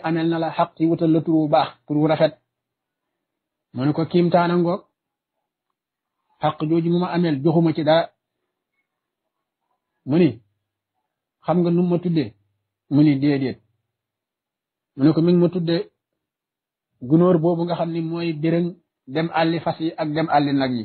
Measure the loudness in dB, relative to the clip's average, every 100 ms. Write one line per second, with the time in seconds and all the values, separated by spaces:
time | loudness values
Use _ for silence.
0 | -4 -2 -2 -2 -2 -2 -4 -2 -2 0
1 | 2 0 2 0 2 0 0 -6 -6 -2
2 | 0 2 0 -2 _ _ _ _ _ _
3 | _ _ _ _ _ _ _ -6 -2 -2
4 | 0 2 2 2 2 0 0 -4 -10 _
5 | _ _ _ _ _ _ _ _ _ _
6 | _ _ _ _ -4 -2 -2 0 0 0
7 | -2 -2 0 0 2 2 2 0 2 2
8 | 0 _ _ _ _ _ _ _ _ _
9 | _ _ _ _ _ _ _ _ _ _
10 | -2 2 2 0 _ _ _ _ _ _
11 | _ _ _ _ -4 0 0 0 0 -2
12 | -2 -2 -4 -10 _ _ _ _ -2 2
13 | 4 4 0 0 -2 -8 _ _ _ _
14 | _ _ _ _ _ _ _ _ _ 0
15 | 2 4 4 4 2 0 -2 -4 -6 _
16 | _ _ _ _ _ _ _ _ _ -12
17 | 0 4 4 4 2 0 -2 -4 -4 -4
18 | -6 -6 -6 -4 -2 -2 -2 -6 _ _
19 | -10 -6 -4 -2 -2 -2 -4 -6 -6 -6
20 | -6 -4 0 0 0 0 -2 -4